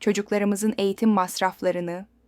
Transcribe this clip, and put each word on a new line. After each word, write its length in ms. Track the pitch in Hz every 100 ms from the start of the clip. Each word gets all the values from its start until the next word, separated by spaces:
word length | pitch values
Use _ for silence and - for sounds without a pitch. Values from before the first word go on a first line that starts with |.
çocuklarımızın 720 | 214 196 208 208 202 196 214 -
eğitim 320 | 196 196 226
masraflarını 960 | 202 185 - 185 - 185 175 170 180 208 _